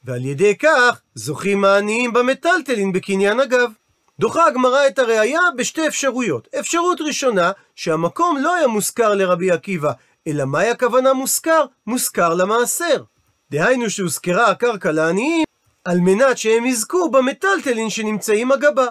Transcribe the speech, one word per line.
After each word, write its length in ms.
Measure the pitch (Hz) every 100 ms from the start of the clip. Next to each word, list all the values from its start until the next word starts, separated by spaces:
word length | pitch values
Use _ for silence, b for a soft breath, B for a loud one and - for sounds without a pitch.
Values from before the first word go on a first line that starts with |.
ועל 200 | 131 123
ידי 300 | 131 143 202 202
כך 420 | 302 302 247 226 _
זוכים 500 | - 110 147 185 196
העניים 480 | 196 202 208 220 247
במטלטלין 800 | 233 247 262 339 359 269 233 196
בקניין 480 | 185 196 190 202 226
הגב. 280 | 269 247 240 220 _ _ _ -
דוחה 280 | 220 311 330
הגמרא 400 | 254 254 262 277
את 120 | 269
הראייה 420 | 240 220 220 311 349 254
בשתי 300 | 247 - 311
אפשרויות. 640 | - 269 240 233 123 _ 277
אפשרות 420 | - 339 349 349
ראשונה, 520 | 302 - 262 196 175 196 B -
שהמקום 640 | 180 160 165 - 349 285
לא 120 | 294
היה 120 | 359 277
מושכר 480 | 214 185 - 220
לרבי 360 | 202 190 180 185
עקיבא, 420 | 170 - 185 147 117 b b -
אלא 180 | 147
מהי 260 | 135 143 214
הכוונה 420 | 233 247 247 262
מושכר? 520 | 262 262 - 320 320 285 _ -
מושכר 480 | 240 - - 170
למעשר. 680 | 175 190 226 240 - 339 240 113 _ _ _ _
דהיינו 400 | 143 196 262 226
שהושכרה 560 | 190 175 - 180 180 233
הקרקע 460 | 180 240 208 185
לעניים, 520 | 156 160 185 277 330 311 _ _ _
על 160 | 180 180
מנת 380 | 180 196 262 240
שהם 280 | 220 226 247
יזכו 440 | 240 220 359 339
במטלטלין 800 | 262 254 - 392 381 269 226 226
שנמצאים 640 | 226 214 208 - 214 247
אגבה. 340 | 269 294 262 247